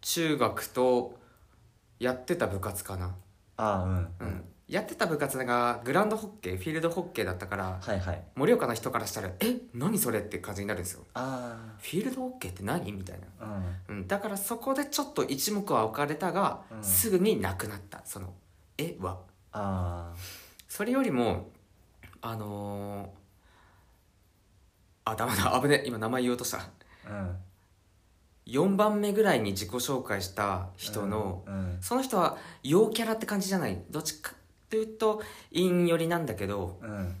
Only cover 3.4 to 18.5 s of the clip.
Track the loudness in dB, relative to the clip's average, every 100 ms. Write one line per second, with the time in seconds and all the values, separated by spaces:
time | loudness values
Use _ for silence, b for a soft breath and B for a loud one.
3.4 | _ -2 0 2 2 2 0 -4 -6 -6
4.4 | -10 -18 -4 -4 -2 -2 0 2 0 -2
5.4 | 2 4 4 2 2 2 4 2 -4 -8
6.4 | -6 -4 -2 0 0 0 -4 -2 -2 -2
7.4 | -4 -4 -4 -4 -2 -2 0 -4 -6 0
8.4 | 4 4 4 -2 -2 -2 -4 -6 -6 0
9.4 | 0 0 -6 -2 0 2 2 0 -2 -8
10.4 | -6 -6 -2 -2 -4 -8 -12 -8 -6 -6
11.4 | -8 -10 -14 -14 -4 -2 -2 -2 -6 -6
12.4 | -10 -6 -4 -2 -4 -8 -8 -12 -16 -14
13.4 | -8 -4 -4 -6 -8 -10 -2 -2 -2 -4
14.4 | -4 -4 -2 -2 0 -2 -2 -2 0 0
15.4 | 0 0 2 2 2 0 -2 0 0 2
16.4 | 0 0 -10 -8 0 2 4 6 6 4
17.4 | 0 -2 -6 -8 -12 -16 -12 -10 -10 -14
18.4 | _